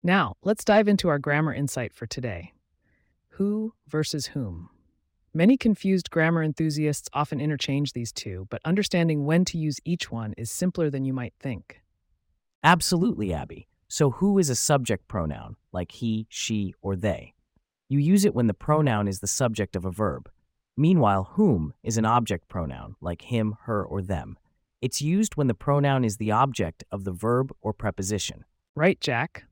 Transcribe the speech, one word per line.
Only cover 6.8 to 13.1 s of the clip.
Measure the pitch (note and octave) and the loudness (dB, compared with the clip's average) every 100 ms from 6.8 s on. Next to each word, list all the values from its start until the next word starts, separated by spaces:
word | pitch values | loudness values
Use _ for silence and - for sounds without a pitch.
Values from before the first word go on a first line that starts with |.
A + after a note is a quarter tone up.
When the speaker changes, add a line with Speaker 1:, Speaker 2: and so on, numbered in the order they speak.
| D3+ C#3+ - | 0 -2 -4
Speaker 1:
often | - D3 D3 | -4 -2 -2
interchange | D3+ C#3+ - C#3 C#3+ | -2 -4 -2 -2 -2
these | - A#2 | -6 -8
two, | - A2+ F#2 F#2+ | -10 -10 -10 -10
but | G2+ | -8
understanding | D#3 F#3+ G3+ F3+ E3 D3+ | -2 0 2 2 2 0
when | C#3+ E3 F3+ | 2 2 2
to | E3+ | 0
use | D#3 C3+ | -4 -4
each | - E3+ - | -4 -6 -4
one | A2+ A2 - | -8 -8 -8
is | A2+ | -10
simpler | - F3+ F3 D#3 | -2 -2 0 -2
than | C3+ | 0
you | C3+ | -2
might | C3 B2 _ | -4 -6 _
think. | C#3 A2 - - _ _ _ _ _ _ _ _ | -8 -8 -12 -20 _ _ _ _ _ _ _ _
Speaker 2:
Absolutely, | D3+ F3 - F3 A#3+ | 4 4 4 2 2